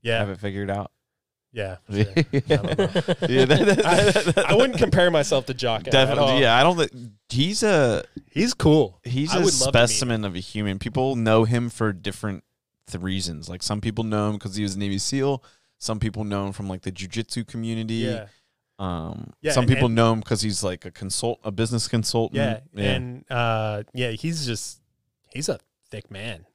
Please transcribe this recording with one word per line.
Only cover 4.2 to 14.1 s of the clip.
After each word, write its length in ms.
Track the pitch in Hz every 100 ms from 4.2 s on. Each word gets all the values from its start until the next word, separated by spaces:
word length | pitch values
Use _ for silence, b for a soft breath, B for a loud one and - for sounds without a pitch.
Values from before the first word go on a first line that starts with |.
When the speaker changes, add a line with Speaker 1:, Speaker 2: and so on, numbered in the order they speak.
| 175 165 185
Speaker 1:
I 40 |
wouldn't 240 | 202 262 196
compare 320 | - 160 180
myself 360 | 160 139 143 -
to 80 |
Jocko 320 | 127 123 110 117
at 40 |
Speaker 2:
Definitely. 300 | 135 131 120 139
Speaker 1:
all. 60 | 135
Speaker 2:
Yeah, 140 | 127 117
I 60 |
don't 140 | 147 175
think 160 | 156 127 120 104 _
he's 360 | 123 156 214
a 400 | 214 180 131 98 - - _
Speaker 1:
He's 240 | - 226
cool. 460 | - 160 156 113 -
Speaker 2:
he's 320 | - 127 156
Speaker 1:
I 40 | 185
Speaker 2:
a 40 |
Speaker 1:
would 160 | 160 120
love 120 | 127
to 60 | 123
meet 40 |
him. 60 | 120
Speaker 2:
specimen 360 | 110 127 113
of 120 | 104 90
a 20 |
human. 400 | 95 107 104 98
People 380 | 120 120 131 127
know 260 | 110 110
him 260 | 113 120 120
for 240 | - 110
different 520 | 95 101 95 110 95 _ _ _ _ _
th-, 160 | 92
reasons. 460 | 90 95 85 78 85
Like, 160 | 87
some 160 | - 104
people 240 | 113 107
know 260 | 110